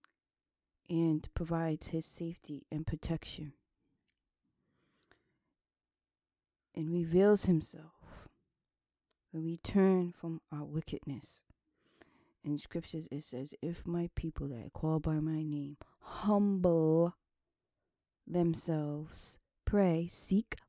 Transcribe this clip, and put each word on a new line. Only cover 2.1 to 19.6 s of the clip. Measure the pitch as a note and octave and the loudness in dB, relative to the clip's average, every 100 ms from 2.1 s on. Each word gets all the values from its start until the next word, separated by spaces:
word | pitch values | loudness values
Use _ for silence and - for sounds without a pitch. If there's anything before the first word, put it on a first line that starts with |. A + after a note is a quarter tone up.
| - E3+ F3 - C#3+ - | -8 -10 -10 -12 -14 -8
and | D3+ D#3+ | -6 -4
protection | D#3+ - E3 - - D3+ - _ _ _ _ _ _ _ _ _ _ _ _ _ _ _ _ _ _ _ _ _ _ _ _ _ _ _ _ _ _ _ | -6 -4 -6 -6 -12 -14 -16 _ _ _ _ _ _ _ _ _ _ _ _ _ _ _ _ _ _ _ _ _ _ _ _ _ _ _ _ _ _ _
and | - D#3+ | -6 -2
reveals | F3 E3 F3 G3+ G#3 | -2 4 6 8 6
himself | F3+ D#3+ - - - _ - - - _ _ _ _ _ _ _ _ _ _ | 6 4 2 -12 -20 _ -20 -20 -20 _ _ _ _ _ _ _ _ _ _
when | D#3+ | -8
we | D#3+ E3+ | -6 -6
turn | - G3 F#3+ F#3 F3 | 0 4 6 4 0
from | - E3 E3 - | -6 -8 -10 -10
our | D3 | -10
wickedness. | C#3+ D3+ - - - C3+ - - _ _ _ _ _ _ - _ _ _ | -6 -8 -6 -10 -8 -12 -12 -20 _ _ _ _ _ _ -20 _ _ _
In | D3+ D3 | -6 -6
scriptures | - E3+ E3 D#3+ D#3+ | -4 -8 -6 -10 -8
it | D3 | -10
says, | - B2+ C#3+ - | -10 -10 -10 -8
"If | D#3+ E3+ - | -8 -8 -4
my | E3+ E3+ | -4 -4
people | - D#3+ - C#3+ | -4 -6 -6 -8
that | A#2+ - | -8 -12
are | |
called | - D#3 D#3+ | -4 0 0
by | D#3+ D#3 | 0 0
my | D#3 D#3 | 0 -2
name | D#3 D3 C#3+ D3 - _ | -4 -6 -8 -12 -20 _
humble | - - G3+ G3+ G3+ G3 F3+ E3 D#3+ D#3+ E3+ - _ _ _ _ _ _ _ _ _ _ - | -16 -4 2 4 4 4 4 6 6 6 4 0 _ _ _ _ _ _ _ _ _ _ -4
themselves, | E3+ E3+ E3 - D#3 D3 D3 D#3 - - - _ _ | 2 2 2 -2 -2 -2 -6 -8 -14 -16 -18 _ _